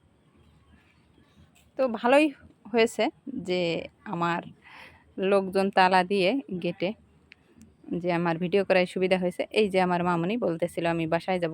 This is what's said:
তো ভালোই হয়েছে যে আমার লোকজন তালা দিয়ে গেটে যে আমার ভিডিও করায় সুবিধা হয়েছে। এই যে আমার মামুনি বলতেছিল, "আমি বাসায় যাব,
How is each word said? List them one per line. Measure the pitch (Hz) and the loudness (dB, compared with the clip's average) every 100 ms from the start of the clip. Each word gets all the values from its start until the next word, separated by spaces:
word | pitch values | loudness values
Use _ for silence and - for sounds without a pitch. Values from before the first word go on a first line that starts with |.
| _ _ _ _ _ _ _ _ _ _ _ _ _ _ _ _ _ - | _ _ _ _ _ _ _ _ _ _ _ _ _ _ _ _ _ -4
তো | 262 | -2
ভালোই | 220 247 277 311 - - _ - | 0 4 4 4 -2 -20 _ -2
হয়েছে | 233 233 - 269 - - - 175 | 2 2 2 -2 -4 -12 -10 -4
যে | 180 170 165 - _ 220 | -2 -2 -4 -8 _ -10
আমার | 175 170 170 - - - - - - _ - | -4 -2 -4 -8 -16 -20 -20 -20 -20 _ -4
লোকজন | 190 202 190 190 196 | 0 2 2 0 0
তালা | 196 185 190 | 4 4 4
দিয়ে | 180 202 180 262 - 180 | 2 2 2 0 -4 -6
গেটে | - - 180 - _ _ _ _ _ - - _ - | -6 -4 -6 -6 _ _ _ _ _ -20 -20 _ -10
যে | 175 175 | -6 -2
আমার | 170 170 165 | -2 -2 -2
ভিডিও | 180 196 190 | 0 0 2
করায় | 185 180 | 2 0
সুবিধা | 190 185 185 | 0 0 0
হয়েছে। | 180 - - | 0 -4 -4
এই | - 208 | 0 2
যে | 185 | 2
আমার | 180 175 | 2 2
মামুনি | 180 170 175 240 | 0 0 0 -2
বলতেছিল, | 190 165 170 - 170 | -2 -2 -4 -2 -2
"আমি | 165 160 | -2 -2
বাসায় | 165 - 185 | -2 -2 -2
যাব, | 165 | -2